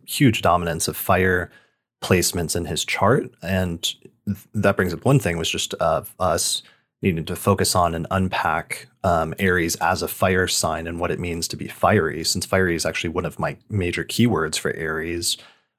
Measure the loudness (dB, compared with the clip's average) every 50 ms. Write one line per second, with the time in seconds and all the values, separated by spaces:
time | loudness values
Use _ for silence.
0 | -12 -8 0 4 4 4 4 4 4 4 4 4 2 0 -2 -2 -2 -4 -4 -2
1 | 0 2 2 4 4 4 2 0 -2 -4 -10 -16 _ _ _ _ _ _ _ _
2 | -2 0 2 2 2 0 -2 -2 -4 -4 -4 -4 -4 -4 -4 -4 -4 -4 -2 2
3 | 2 4 4 2 0 -4 -10 _ -6 -2 0 0 0 -2 -4 -4 -6 -8 -8 -10
4 | -14 -20 _ _ _ -6 -6 -6 -8 _ -4 0 2 2 2 2 0 0 -2 -2
5 | 2 4 4 4 4 2 0 -2 -2 -2 -2 -4 -4 -4 -4 -2 0 0 0 0
6 | -2 -6 -6 -2 0 0 0 0 0 -2 -4 -6 -8 -10 _ _ _ _ _ _
7 | -2 0 0 0 -2 -6 -6 -2 2 2 2 4 2 2 2 2 2 2 2 -2
8 | -4 -2 0 0 0 0 0 -2 -2 -2 -2 -2 -4 -6 -10 -14 -14 -16 _ _
9 | 0 0 2 2 0 -2 -2 0 0 2 2 2 2 0 -2 0 0 0 0 0
10 | -2 -4 -2 0 2 2 4 4 2 2 0 0 0 -2 -2 -4 -6 -6 -6 -4
11 | -2 -2 -2 -2 -4 -4 -4 -4 -6 -6 -6 -8 -10 -12 -4 0 2 4 4 4
12 | 2 2 -2 -4 -2 -2 -2 -2 -2 0 2 2 2 2 2 0 -2 -2 -4 -4
13 | -4 -4 -2 -4 -4 -4 -4 -4 -4 -4 -4 -8 _ -6 -4 -2 -2 0 -2 -4
14 | -4 -2 0 2 2 4 2 2 0 -2 -2 -2 -2 -4 -4 -4 -4 -6 -4 -4
15 | -4 -4 -4 -4 -4 -4 -4 -6 -8 -14 -20 _ _ _ _